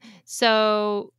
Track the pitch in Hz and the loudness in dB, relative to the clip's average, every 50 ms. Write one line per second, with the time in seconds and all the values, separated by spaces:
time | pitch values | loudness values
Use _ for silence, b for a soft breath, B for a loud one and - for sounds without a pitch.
0 | B 226 B B B - - - 240 226 220 220 214 214 214 214 208 208 208 202 | B -20 B B B -16 -6 -2 0 2 2 2 2 2 0 0 -2 -2 -4 -6
1 | - - _ | -8 -10 _